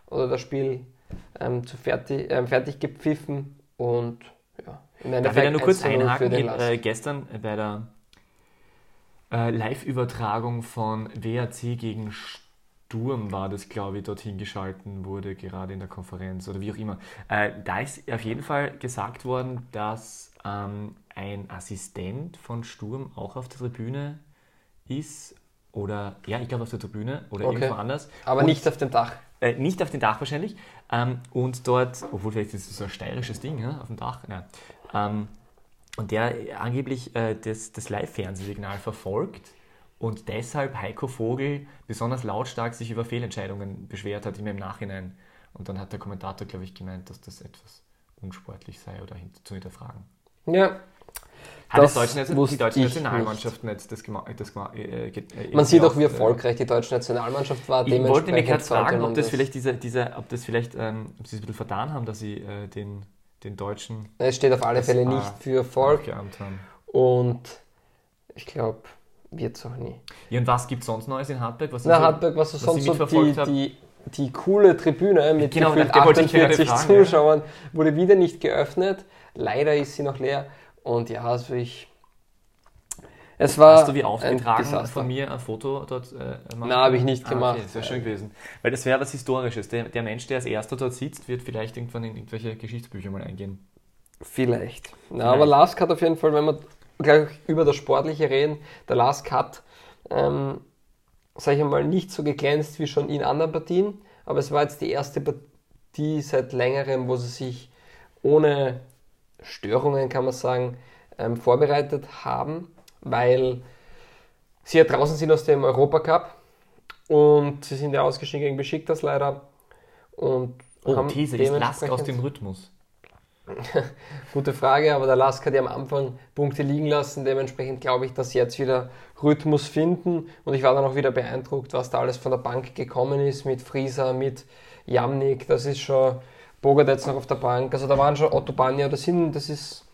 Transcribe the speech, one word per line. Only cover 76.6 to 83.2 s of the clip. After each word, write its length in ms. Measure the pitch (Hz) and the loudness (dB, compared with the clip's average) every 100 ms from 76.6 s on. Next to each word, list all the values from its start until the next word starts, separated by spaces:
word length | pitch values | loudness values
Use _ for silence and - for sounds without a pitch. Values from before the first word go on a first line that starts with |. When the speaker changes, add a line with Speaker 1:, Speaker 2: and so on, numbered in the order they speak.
| 139 | 6
Speaker 2:
fragen, 240 | 120 151 | 4 8
ja. 60 | 202 | 10
Speaker 1:
Zuschauern 380 | 180 165 151 151 151 - 147 | 10 8 6 6 2 -16 -8
wurde 240 | 160 156 151 | 2 2 4
wieder 180 | 185 | 6
nicht 260 | 196 175 - | 6 6 2
geöffnet. 640 | 156 - 147 - 190 190 - - - | -2 0 0 0 -2 -2 -8 -20 -18
Leider 400 | - 107 120 151 | -6 -2 0 2
ist 200 | 147 139 - | 2 0 -4
sie 60 | |
noch 160 | 143 123 | -6 -4
leer. 280 | 131 139 139 - - _ | -4 -4 -6 -18 -20 _
Und 260 | - 117 117 | -2 -2 -2
ja, 120 | 110 | -6
also 320 | 117 120 123 | -2 -4 -4
ich, 320 | 123 120 - - _ _ _ _ _ _ _ _ _ - - - - | -6 -6 -10 -20 _ _ _ _ _ _ _ _ _ -18 -18 -18 -20